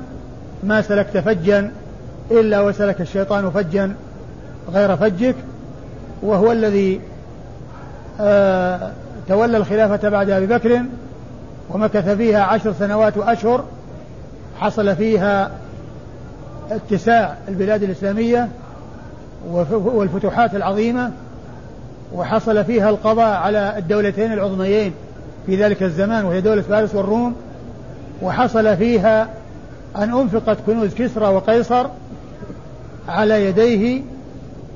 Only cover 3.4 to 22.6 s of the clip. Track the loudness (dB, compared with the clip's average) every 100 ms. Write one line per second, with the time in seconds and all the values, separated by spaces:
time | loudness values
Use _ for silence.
3.4 | 2 0 0 0 0 -4 -12 -16 -16 -16
4.4 | -16 -14 -2 2 4 4 2 2 0 0
5.4 | -8 -14 -16 -16 -14 -14 -14 -6 0 4
6.4 | 6 4 4 4 2 0 -6 -16 -16 -16
7.4 | -16 -16 -16 -16 -16 -16 -12 0 4 6
8.4 | 6 4 0 -2 -6 -10 -14 -12 0 2
9.4 | 4 2 2 2 4 2 2 2 2 2
10.4 | 2 2 4 2 0 -8 -14 -16 -16 -16
11.4 | -16 -16 -6 -2 0 2 2 2 4 4
12.4 | 4 2 0 0 0 4 4 4 0 2
13.4 | 2 0 -2 -14 -16 -16 -16 -18 -16 -16
14.4 | -16 -4 -2 2 2 2 2 4 4 2
15.4 | 0 -4 -14 -14 -16 -16 -16 -16 -16 -16
16.4 | -16 -14 -8 -8 -2 0 4 4 4 -2
17.4 | -6 -2 0 2 0 -2 -2 0 2 2
18.4 | 0 -6 -16 -16 -16 -16 -16 -16 -16 -14
19.4 | -4 -2 0 0 2 2 0 0 0 2
20.4 | 2 2 -2 0 0 0 -2 -6 -14 -16
21.4 | -16 -16 -16 -16 -16 -16 -10 -6 0 0
22.4 | 2 2